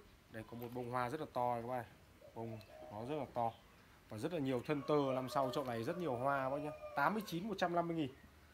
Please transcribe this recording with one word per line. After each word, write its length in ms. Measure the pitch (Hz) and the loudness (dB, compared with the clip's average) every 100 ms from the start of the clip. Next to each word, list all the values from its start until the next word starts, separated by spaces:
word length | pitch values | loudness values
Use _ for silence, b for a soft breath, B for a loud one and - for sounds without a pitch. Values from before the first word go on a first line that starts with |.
| - - - | -12 -20 -14
Đây 140 | 113 107 | -12 -10
có 60 | 117 | -8
một 100 | 120 | -6
bông 180 | 123 120 | -4 -2
hoa 180 | 127 123 | 0 0
rất 100 | 156 | -2
là 60 | 143 | -4
to 280 | 131 123 117 | 0 0 0
các 60 | 117 | -2
bác. 160 | 127 113 - - - - 117 | -4 -6 -12 -20 -20 -14 -8
Bông 240 | 113 107 101 - - | -8 -8 -12 -16 -10
nó 140 | 104 120 | -8 -4
rất 100 | 151 | -4
là 100 | 120 | -2
to 180 | 120 117 - - B B B - | 0 0 -2 -12 B B B -10
và 80 | 110 | -4
rất 160 | 151 | -2
là 60 | 170 | 0
nhiều 220 | 131 123 127 | 2 2 2
thân 160 | 147 127 | 0 4
tơ. 80 | 151 135 127 | 4 6 2
Năm 140 | 127 | 2
sau 220 | 143 131 | 2 2
chậu 100 | 147 | 2
này 200 | 131 117 | 0 0
rất 140 | 113 175 | -2 -2
nhiều 180 | 165 117 | 0 2
hoa 280 | 135 139 | 2 2
các 60 | 131 | 2
bác 120 | 143 | 0
nhé. 100 | 147 - - - | -2 -6 -4 2
Tám 180 | 147 | 4
mươi 100 | 214 202 | 4 0
chín, 220 | 165 214 | -2 -2
một 80 | 180 | 0
trăm 180 | 180 170 | 2 4
năm 120 | 170 | 2
mươi 100 | 165 | 0
nghìn. 160 | 135 - - - - | -2 -4 -18 -20 -20